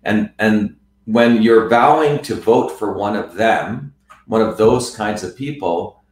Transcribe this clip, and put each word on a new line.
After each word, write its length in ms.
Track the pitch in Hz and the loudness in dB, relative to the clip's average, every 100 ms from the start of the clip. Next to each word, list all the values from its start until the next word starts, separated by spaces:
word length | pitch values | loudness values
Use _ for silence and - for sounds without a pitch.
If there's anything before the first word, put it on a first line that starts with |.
And, 280 | - 107 107 - | -2 -2 -2 -2
and 380 | 107 107 101 - _ _ | 0 0 -2 -8 _ _
when 380 | - 113 120 117 | -2 2 4 4
you're 260 | 110 113 - | 4 4 4
vowing 520 | 117 135 160 151 143 | 2 4 4 2 -2
to 120 | - | -6
vote 360 | 107 - 123 - | -4 2 2 0
for 220 | - 104 | -6 -8
one 240 | 95 101 107 | -6 -4 -4
of 180 | - | -8
them, 600 | 90 113 - 98 123 - _ _ - _ | -2 0 0 -2 -10 -12 _ _ -20 _
one 160 | 110 | 0
of 140 | 107 - | 0 2
those 380 | 110 123 - | 2 2 -4
kinds 280 | - 107 104 | -8 -6 -6
of 140 | - - | -10 -10
people 680 | 139 143 90 85 101 _ _ | -12 -8 -4 -4 -6 _ _